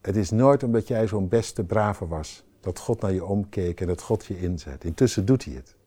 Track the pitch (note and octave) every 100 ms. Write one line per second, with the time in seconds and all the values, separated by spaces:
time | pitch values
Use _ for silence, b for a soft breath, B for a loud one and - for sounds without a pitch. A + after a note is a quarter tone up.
0 | - G2+ F#2+ A2 C3+ C#3 B2 A2+ - A#2
1 | A2 G#2+ F#2 A#2 G#2+ - F2+ G#2 G#2 G2
2 | E2+ D#2+ D#2 - _ _ F#2+ F2+ - A2+
3 | G2+ F#2 F#2+ G2+ G2 - F2 E2+ F2+ F2
4 | - A2 - F#2 F2 F2 - C2+ E2+ D#2+
5 | B2+ - F#2+ C3 - B1+ - _